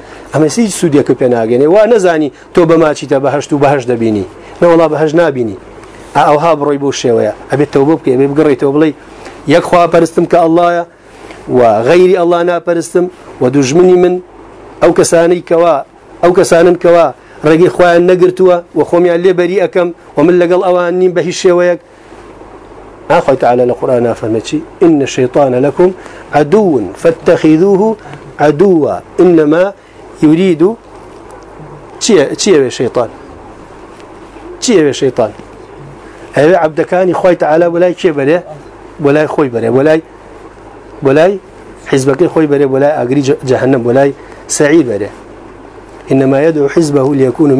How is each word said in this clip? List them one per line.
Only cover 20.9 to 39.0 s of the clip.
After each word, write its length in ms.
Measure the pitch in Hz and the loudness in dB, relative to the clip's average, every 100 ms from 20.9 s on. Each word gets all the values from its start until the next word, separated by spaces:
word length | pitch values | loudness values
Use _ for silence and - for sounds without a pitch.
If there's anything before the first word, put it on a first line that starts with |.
| 180 | 0
نیم 120 | 185 170 | 0 0
بە 40 | 175 | -4
هیچ 100 | 170 | -2
شێوەیەک.» 380 | 190 175 180 170 _ - - - - - - - - - - - - | 0 2 0 -2 _ -20 -20 -20 -20 -20 -20 -20 -20 -20 -20 -20 -2
ها، 100 | 165 | -2
خۆی 180 | - 131 | 0 0
تەعالە 220 | 127 123 123 | 0 0 -2
لە 40 | 117 | -2
قورئان 220 | 139 123 120 | -2 -2 -2
نافەرمێ 360 | 110 110 110 - | -4 -4 -6 -6
چی؟ 140 | 151 - - 175 | -8 -10 0 0
«إن 160 | 147 | 2
الشيطان 520 | 127 - 123 151 135 | -2 -2 -2 0 0
لكم 360 | 123 143 - 180 185 - - - | 0 -2 0 0 -2 -18 -20 -4
عدو 460 | 147 147 214 190 127 90 101 | -2 0 0 2 -2 -4 -2
فاتخذوه 920 | 170 165 185 160 156 156 196 190 220 214 - - - - | -2 -2 0 2 2 2 2 2 0 -4 -12 -20 -20 -2
عدوا 540 | 147 147 202 165 120 90 - - | -2 2 2 2 0 -4 -8 0
إنما 500 | 180 160 147 165 196 - - - - - | 2 4 2 0 0 -4 -20 -20 -20 -2
يريد.» 400 | 151 165 190 151 190 233 - - - - - - - - - - - - | 0 2 0 0 -2 -2 -16 -20 -20 -20 -20 -20 -20 -20 -20 -20 -20 -8
چییە، 220 | - 185 135 165 | 0 0 0 -2
چییە 180 | 214 156 | 0 2
وێ 80 | 131 - | 0 -4
شەیطان؟ 320 | 120 127 113 - - - - - - - - - - - - - - - | -4 -4 -6 -10 -20 -20 -20 -20 -20 -20 -20 -20 -20 -20 -20 -20 -20 -10
چییە 200 | - 190 147 | 0 2 0
وێ 80 | 120 | 0
شەیطان؟ 320 | 135 123 107 - - - - - - - - - - - | -4 -2 -4 -6 -20 -20 -20 -20 -20 -20 -20 -20 -8 0
ئەوێ 200 | 151 185 | 2 2
عەبدەکانی 500 | 160 156 - 180 185 160 | 0 -4 -4 -2 -2 0
خۆی 160 | 185 175 | 0 0
تەعالە 240 | 151 160 175 | 0 0 0
بۆ 60 | 170 | 0
لای 120 | 180 - | -2 0
کێ 100 | 185 143 | -2 0
بەرێ؟ 200 | 135 175 170 147 - - - - | 0 -2 -4 -20 -20 -20 -20 -4